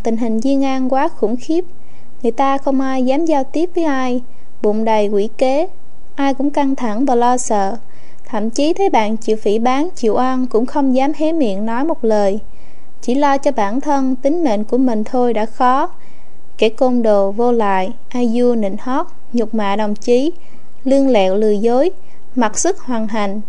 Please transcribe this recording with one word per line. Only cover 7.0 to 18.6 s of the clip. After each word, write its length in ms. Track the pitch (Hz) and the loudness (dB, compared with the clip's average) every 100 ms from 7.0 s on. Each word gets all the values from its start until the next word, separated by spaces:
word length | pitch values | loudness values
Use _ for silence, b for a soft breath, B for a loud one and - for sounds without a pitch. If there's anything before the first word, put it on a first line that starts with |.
và 100 | 269 | 0
lo 220 | 240 240 254 | 2 2 2
sợ. 400 | - 208 196 233 b b b b | 0 0 0 -2 b b b b
Thậm 260 | - 220 220 | -4 -2 -2
chí 220 | 262 294 | 0 0
thấy 180 | 349 392 | 2 2
bạn 260 | 262 214 220 | 2 2 0
chịu 200 | - 214 | 0 0
phỉ 220 | 220 214 | 0 2
báng, 300 | 240 262 339 - | 2 0 0 0
chịu 180 | 220 | 0
oan 320 | 202 254 262 254 | 0 0 0 0
cũng 200 | 220 254 | 0 0
không 280 | 302 269 | 0 0
dám 180 | 254 269 302 | 2 0 0
hé 160 | 311 | 0
miệng 340 | 330 240 190 220 | 0 0 0 -2
nói 180 | 233 | -2
một 200 | 311 311 | -2 0
lời, 340 | 220 214 202 214 b b b b b - | 0 2 2 0 b b b b b -2
chỉ 140 | - | -2
lo 240 | 262 285 277 | 0 2 2
cho 140 | 285 | 0
bản 280 | 247 202 240 | 0 0 -2
thân, 360 | 285 277 262 262 | 0 0 0 0
tính 280 | 277 349 | 0 0
mệnh 200 | 302 208 | 0 0
của 140 | 214 247 | 0 0
mình 260 | 262 214 | 2 0
thôi 300 | 214 254 240 | 0 0 0
đã 120 | 220 226 | 0 -2
khó. 440 | - 254 269 349 b b b b b b - | 0 2 2 0 b b b b b b 0
Kẻ 100 | 127 | 0
côn 340 | - 254 247 | 2 2 2
đồ, 280 | 220 202 196 | 2 2 2
vô 220 | 202 247 | 0 2
lại, 400 | 240 202 190 190 - - | 2 2 0 0 -2 -2
a 120 | 247 | 0
du 300 | 247 233 240 | 0 2 2
nịnh 220 | 233 | 2